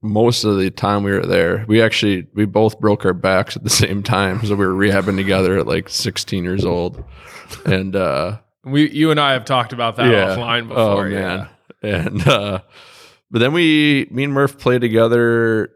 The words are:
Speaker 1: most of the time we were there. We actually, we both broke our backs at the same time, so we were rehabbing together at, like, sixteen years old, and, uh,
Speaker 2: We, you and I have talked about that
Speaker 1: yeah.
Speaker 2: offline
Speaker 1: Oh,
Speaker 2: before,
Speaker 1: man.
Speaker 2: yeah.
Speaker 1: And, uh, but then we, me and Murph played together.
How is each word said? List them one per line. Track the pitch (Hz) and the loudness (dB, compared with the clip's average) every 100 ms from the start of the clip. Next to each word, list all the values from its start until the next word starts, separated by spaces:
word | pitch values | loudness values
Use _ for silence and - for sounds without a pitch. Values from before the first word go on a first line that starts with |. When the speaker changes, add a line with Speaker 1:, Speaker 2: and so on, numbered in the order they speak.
Speaker 1:
most | 110 104 117 120 | -2 2 2 2
of | 107 98 | 0 2
the | 95 | 0
time | - 101 104 | -2 -2 0
we | 101 | 0
were | 98 87 | -2 0
there. | 92 87 92 110 | 0 2 -2 2
We | 110 | 4
actually, | 113 - 107 95 85 | 4 2 0 -2 -4
we | - | -2
both | 104 98 110 - | 0 2 2 2
broke | 107 104 | 0 2
our | 98 | 0
backs | 92 98 95 98 - | 0 2 2 0 -6
at | |
the | 104 | -2
same | - - 98 | 0 0 -2
time, | 101 95 98 92 110 | -2 0 0 -2 -2
so | |
we | 101 | 0
were | 95 | 0
rehabbing | 92 101 98 95 98 | 2 2 2 0 -2
together | 98 95 92 95 | 0 2 2 0
at, | 58 | 0
like, | 82 - | -2 -4
sixteen | - - - - 95 | -6 -6 -6 -6 -6
years | 87 95 | -4 -2
old, | 90 87 87 - - - - - - - - | -2 -2 -4 -8 -18 -20 -20 -20 -20 -10 -2
and, | 95 95 98 | -2 -2 -2
uh, | 90 67 85 110 _ _ | -2 -2 -4 -8 _ _
Speaker 2:
We, | 127 143 151 | -4 0 0
you | 147 156 | 2 0
and | 151 | 2
I | 143 | 0
have | 131 | -2
talked | - 131 117 | -2 -2 -2
about | 120 117 113 | -4 -4 0
that | 123 | 4
Speaker 1:
yeah. | 110 95 95 | 4 2 -2
Speaker 2:
offline | 117 117 117 | -2 -4 -2
Speaker 1:
Oh, | 131 110 101 | 0 2 2
Speaker 2:
before, | 101 | 0
Speaker 1:
man. | 98 95 92 - _ _ - | -4 -4 -6 -8 _ _ -10
Speaker 2:
yeah. | 107 95 82 | -4 -2 -2
Speaker 1:
And, | 104 139 | 0 2
uh, | 123 101 98 - - - - - _ _ | 2 0 -6 -8 -20 -20 -20 -20 _ _
but | 117 | 0
then | 120 | 2
we, | 160 165 151 147 143 - | 2 2 4 2 2 -2
me | 120 | -4
and | 143 | -4
Murph | 139 139 - | 0 0 0
played | - 123 | 0 0
together. | 120 110 113 120 117 117 113 110 101 | 2 2 4 4 4 2 2 0 -2